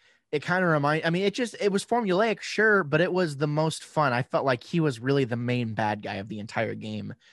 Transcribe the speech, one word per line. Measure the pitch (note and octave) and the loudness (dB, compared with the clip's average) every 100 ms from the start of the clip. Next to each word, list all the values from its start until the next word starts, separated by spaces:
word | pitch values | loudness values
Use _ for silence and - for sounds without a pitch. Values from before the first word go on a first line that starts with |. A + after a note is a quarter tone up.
| _ _ - | _ _ -6
it | D3 | -4
kinda | - F3+ F3+ | 0 2 4
remind-, | D3+ C#3+ D#3 | 4 2 2
I | E3 | 0
mean, | F3 | 0
it | G3 | 0
just, | G3 A#3+ - | 0 -4 -2
it | G3 | 0
was | G3 | 0
formulaic, | - A#3+ G#3 F3+ A3+ G3+ | 0 -2 2 2 2 0
sure, | - - A3 G3+ | -4 2 4 4
but | D3+ D3+ | 4 2
it | F3+ | 2
was | F3+ E3+ C#3 | 2 0 0
the | D3+ | -2
most | D3+ D#3+ - | 0 0 -2
fun. | - D#3+ C#3+ | -4 0 2
I | A#2+ | 2
felt | C3 D#3+ | 0 0
like | C3+ B2+ | 0 0
he | - E3+ | 0 0
was | D#3 A2+ | 0 0
really | B2+ C#3 | 0 0
the | B2+ A#2+ | 0 -2
main | A#2+ B2 A2+ | -2 -2 -2
bad | G#2+ G#2+ G#2+ | -2 -2 -2
guy | G2+ G2+ | -6 -8
of | G#2+ | -8
the | G#2+ | -10
entire | G2+ B2 G#2+ | -6 -4 -4
game. | G#2+ G#2+ G#2+ G2+ - _ | -6 -8 -8 -10 -14 _